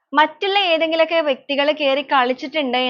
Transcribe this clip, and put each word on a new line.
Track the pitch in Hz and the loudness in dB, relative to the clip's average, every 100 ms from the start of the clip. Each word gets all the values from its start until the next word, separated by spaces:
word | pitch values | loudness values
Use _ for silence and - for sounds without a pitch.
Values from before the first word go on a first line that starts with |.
| _ | _
മറ്റുള്ള | 277 311 - 392 403 370 | 2 2 0 -2 0 2
ഏതെങ്കിലുമൊക്കെ | 320 320 330 320 330 302 | 0 0 0 0 0 0
വ്യക്തികൾ | 262 - 277 285 294 | -4 -4 -2 0 0
കയറി | 277 269 285 | 0 0 0
കളിച്ചിട്ടുണ്ട് | 285 247 262 294 311 262 247 254 | 0 0 -2 -4 -4 -2 0 -2